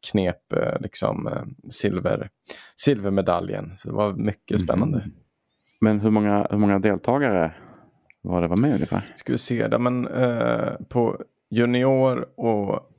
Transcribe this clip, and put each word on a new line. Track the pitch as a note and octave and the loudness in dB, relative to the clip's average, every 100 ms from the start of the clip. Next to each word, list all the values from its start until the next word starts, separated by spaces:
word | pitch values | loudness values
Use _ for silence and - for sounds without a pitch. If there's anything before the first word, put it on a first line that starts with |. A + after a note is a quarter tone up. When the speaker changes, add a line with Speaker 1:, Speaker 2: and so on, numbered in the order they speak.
| - | -4
Speaker 1:
knep, | G#2 F#2 - - | 0 0 -2 -4
eh, | - - - | -2 -2 -4
liksom, | - - - - - | -6 -4 -4 -4 -6
eh, | - - - - | -8 -10 -16 -12
silver-, | - G2+ F2+ - - - _ - - - - | -4 -2 -2 -2 -4 -6 _ -20 -20 -20 -2
silvermedaljen. | - A#2+ G2 G2 F#2 F2 F#2+ G2+ G2 G2 | 0 0 0 0 2 0 -2 -8 -10 -12
Så | - | -8
det | G#2 | -2
var | G#2 | -2
mycket | F#2+ G#2 - - G#2 | 0 -4 -4 -4 -2
Speaker 2:
Mhm. | F2+ | 2
Speaker 1:
spännande. | F2+ D3+ C3 G2+ - _ _ _ _ _ - | 2 2 0 -4 -14 _ _ _ _ _ 0
Speaker 2:
Men | G#2+ G#2 | 2 4
hur | G#2+ | 4
många, | G#2+ G#2 G#2 - | 4 4 2 2
hur | G#2 | 2
många | G#2 G2 | 2 4
deltagare | G#2 F#2 - C3 C#3 F#2+ D#2+ D#2+ - - _ _ _ _ | 2 0 0 2 2 2 0 -2 -20 -20 _ _ _ _
var | F#2 F2+ | -4 0
det | E2+ | 2
var | F#2+ | 2
med | C#3 | 2
ungefär? | A#2 - F#2+ - - | 0 0 -4 -4 -12
Speaker 1:
Ska | - | -4
vi | B2 | -4
se | - A#2+ A2+ | -2 -2 0
där, | A#2 | 0
men, | B2 B2 B2 | 0 -2 -4
eh, | B2 B2 A#2 A#2 A#2 A2+ - - | 0 0 0 0 0 -2 -6 -4
på | B2 A#2 - - _ - A2 | -2 0 -2 -10 _ -4 0
junior- | A#2+ B2 C3 C3 C3 B2 B2 - | 2 2 2 4 2 0 -6 -4
och | A#2 G#2 G2+ - - | 0 0 0 -4 -6